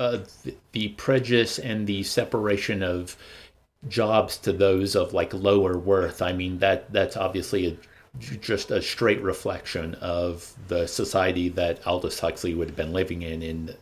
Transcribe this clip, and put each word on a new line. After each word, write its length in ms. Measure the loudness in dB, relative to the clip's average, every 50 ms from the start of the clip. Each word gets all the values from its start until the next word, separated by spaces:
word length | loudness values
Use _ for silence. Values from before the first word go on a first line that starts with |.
uh, 180 | -2 -2 -2 -4 -6 -10 -18 -16 -12
the, 140 | -12 -12 -12 _ _ -6
the 160 | -4 -4 -4
prejudice 720 | -6 -6 0 2 2 2 2 4 4 4 4 4 0 -6
and 260 | -6 -4 -4 -2 -2
the 160 | -2 -2 -2 -2
separation 800 | -2 0 -2 -2 0 0 0 2 2 0 0 0 -2 -2 -2 0
of 340 | 0 -2 -2 -4 -8 -12 -18 -18 -20 -20 -20 -20 -20 _ _ _ _ _ _ -12
jobs 500 | -6 0 0 2 4 4 4 4 2 -2 -4
to 140 | -2 0 2
those 440 | 6 6 6 6 4 2 2 2
of, 160 | 2 2 2 2
like, 200 | 0 0 0 -2
lower 460 | 0 4 6 6 6 6 4 2 0
worth. 420 | 2 4 4 4 4 2 0 -2
I 120 | -2 -2 0
mean, 260 | -2 -2 -4 -2 2
that, 340 | 2 2 2 2 0 -2 0
that's 240 | 2 2 2 0
obviously 500 | -2 -2 -2 -2 -2 -4 -2 -2 0 0
a, 40 | 0 -4 -6 -12 -20 -20 -20 -20 _ -16 -14
j-, 200 | -12 -12 -12 -10
just 340 | -4 -2 -2 -2 -2 0 -2
a 100 | -2 -2
straight 380 | -2 -2 2 4 4 4 4 2
reflection 720 | -4 -4 -2 -4 -4 -4 -6 -6 -8 -6 -6 -6 -6 -8
of 560 | -8 -6 -4 -2 0 0 -2 -4 -6 -10 -16 -18 -14 -8
the 220 | -4 -2 0 0 -2
society 600 | -2 -4 -2 0 2 2 2 2 2 0 0 -2
that 360 | 0 0 0 0 -2 -2 -2
Aldous 320 | -2 -2 0 -2 -4 -4 -2
Huxley 360 | -4 -4 -4 -2 -4 -4 -2
would 140 | -2 -4 -4
have 60 | -4
been 160 | -6 -6 -4 -2
living 300 | -2 -2 -2 -4 -8 -6
in, 200 | -8 -8 -8 -6
in 320 | -6 -8 -8 -8 -10 -12 -14